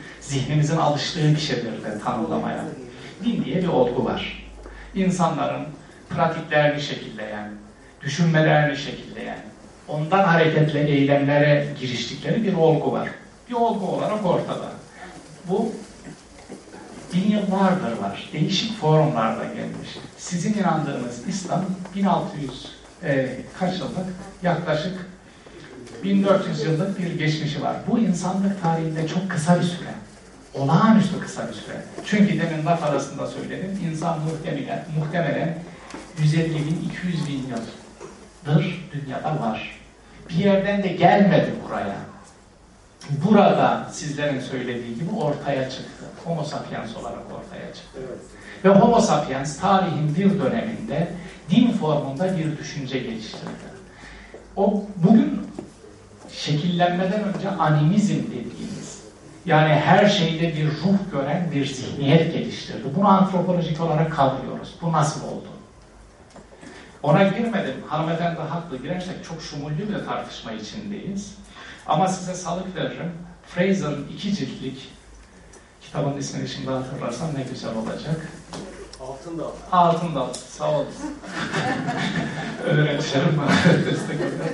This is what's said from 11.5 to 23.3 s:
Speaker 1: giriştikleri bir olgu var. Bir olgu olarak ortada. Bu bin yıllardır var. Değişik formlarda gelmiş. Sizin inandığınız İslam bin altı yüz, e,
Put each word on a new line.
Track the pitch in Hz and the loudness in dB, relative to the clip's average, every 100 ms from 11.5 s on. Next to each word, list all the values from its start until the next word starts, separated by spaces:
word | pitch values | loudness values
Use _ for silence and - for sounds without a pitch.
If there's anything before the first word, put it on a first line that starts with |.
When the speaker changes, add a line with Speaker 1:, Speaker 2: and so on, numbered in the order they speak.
| 147 143 - | 6 2 -4
Speaker 1:
giriştikleri | 127 117 - - 151 220 | -6 -4 -6 -6 -2 0
bir | 190 | 2
olgu | 165 160 151 131 | 4 6 6 2
var. | 113 - - - - - | -2 -4 -8 -18 -20 -6
Bir | |
olgu | 240 233 202 180 | 0 2 2 -2
olarak | 151 180 214 185 | -2 -2 0 2
ortada. | 151 - - - - - - - - - - 170 | 0 0 -6 -8 -12 -16 -18 -18 -18 -20 -12 -4
Bu | 202 226 - - - - - - - - - - - - - - | -2 -2 -4 -14 -18 -18 -18 -20 -20 -18 -18 -18 -20 -18 -18 -4
bin | 180 208 | 0 2
yıllardır | 208 185 190 190 160 120 107 | 2 2 2 4 2 -2 -4
var. | 98 - - | -6 -8 -8
Değişik | 151 - - - - | -2 0 0 -2 0
formlarda | 156 156 151 117 110 110 | 4 4 4 2 0 -2
gelmiş. | 110 117 113 - - - - - | -6 -8 -8 -10 -12 -14 -16 -14
Sizin | - 175 208 | -6 -2 0
inandığınız | 208 175 156 139 131 120 - 190 | 2 2 2 -2 -4 -6 -8 -6
İslam | 175 - 175 190 - - 196 | -6 -2 -2 -2 -6 -6 0
bin | 196 | 2
altı | 165 - 147 | 2 0 -6
yüz, | 131 - - - - - | -8 -10 -14 -18 -20 -8
e, | 156 135 127 | 0 0 0